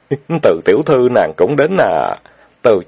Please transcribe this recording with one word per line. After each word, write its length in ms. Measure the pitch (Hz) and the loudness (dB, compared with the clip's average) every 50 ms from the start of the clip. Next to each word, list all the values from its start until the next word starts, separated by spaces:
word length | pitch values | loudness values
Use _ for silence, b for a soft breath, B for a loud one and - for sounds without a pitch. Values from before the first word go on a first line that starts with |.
| _ - | _ -8
<laughs> 320 | 143 143 _ - 165 160 | -8 -8 _ -6 -4 0
"Từ 180 | 151 110 85 82 - | 0 0 0 0 0
tiểu 180 | - 98 127 160 | 0 0 0 2
thư 220 | 165 147 127 123 123 | 0 0 2 2 2
nàng 220 | 123 107 90 78 78 | 2 0 0 -2 -2
cũng 200 | - 90 110 147 | -2 -2 0 0
đến 200 | 143 143 165 190 180 | 0 -2 -2 0 -2
à?" 380 | 135 98 85 76 60 50 50 - b b b b b b b _ | -2 0 0 -2 -4 -4 -6 -10 b b b b b b b _
Từ 180 | - 120 107 92 85 | 0 2 2 0 0